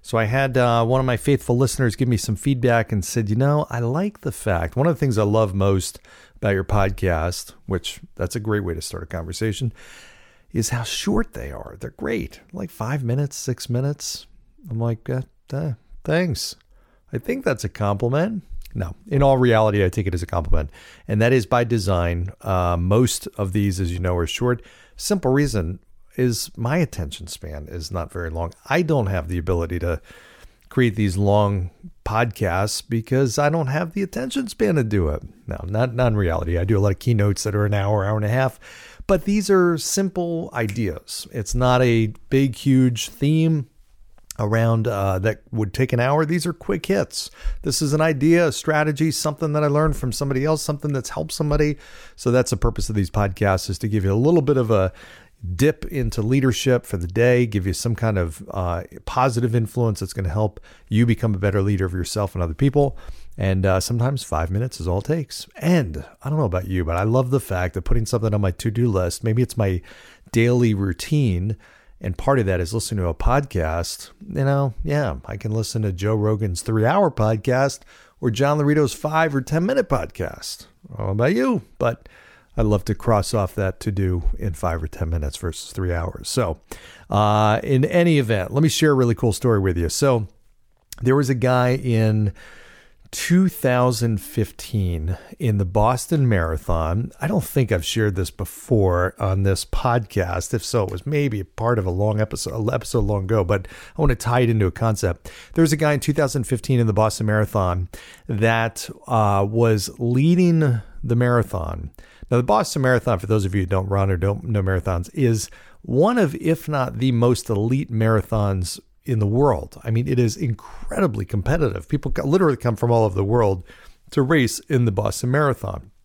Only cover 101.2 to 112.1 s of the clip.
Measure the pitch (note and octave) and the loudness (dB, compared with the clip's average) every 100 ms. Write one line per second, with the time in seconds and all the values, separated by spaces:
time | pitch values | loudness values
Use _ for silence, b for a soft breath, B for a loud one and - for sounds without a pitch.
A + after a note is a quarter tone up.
101.2 | C#3+ G#2+ F#2+ - A2+ A#2 F#2 F2+ G#2+ G#2+ | -2 -4 -8 -4 0 0 0 0 0 0
102.2 | G#2+ - - A#2+ G#2+ A#2 - A#2+ G#2 G#2 | -2 -4 -6 -4 -2 -2 -2 -2 0 -2
103.2 | F#2 A2 F2+ G2+ F#2+ B B - D3 A#2 | 0 0 2 0 -2 B B 0 0 2
104.2 | A#2 A#2+ A#2+ A2 F#2+ - A2+ G#2+ F#2 E2+ | 0 2 4 4 0 0 -2 0 -2 -4
105.2 | - B B - D#3+ D3+ D3+ D3 - D3 | -10 B B 2 2 4 2 2 0 0
106.2 | C#3 C#3 - B2 - B2+ A2+ G2 G#2+ - | 0 0 -2 -4 2 2 4 4 2 2
107.2 | G#2+ G#2+ G#2+ G#2+ F#2 F2 F2+ B B B | 0 2 2 0 0 0 -4 B B B
108.2 | - G#2 A2+ A2+ A2+ - - - - A#2 | -8 0 2 2 -2 -6 -14 -14 -2 2
109.2 | G#2 G2+ G2+ A2+ A#2 G#2+ - - A#2+ B2+ | 4 2 2 2 4 2 -2 -4 0 2
110.2 | D#3 F3 F3 E3 D3+ A#2 B B - A#2 | 4 6 4 4 4 0 B B -2 2
111.2 | B2 A#2+ - F#2 D#2+ E2 D#2 - B | 4 2 0 -4 -6 -8 -10 -16 B